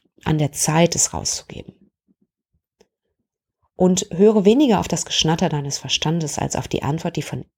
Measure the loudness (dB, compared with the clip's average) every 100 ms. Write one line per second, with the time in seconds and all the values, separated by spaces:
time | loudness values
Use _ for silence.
0 | _ _ -2 0 0 -2 0 2 2 2
1 | -2 -4 -6 -8 -10 -16 -16 -20 _ _
2 | _ _ _ _ _ _ _ _ _ _
3 | _ _ _ _ _ _ _ 0 2 2
4 | -2 4 4 6 4 6 4 2 0 -4
5 | -4 0 0 2 0 -2 -6 -8 -6 -4
6 | -2 -2 -4 -4 -4 -4 -4 -4 -4 -4
7 | -4 -6 -8 -10 -12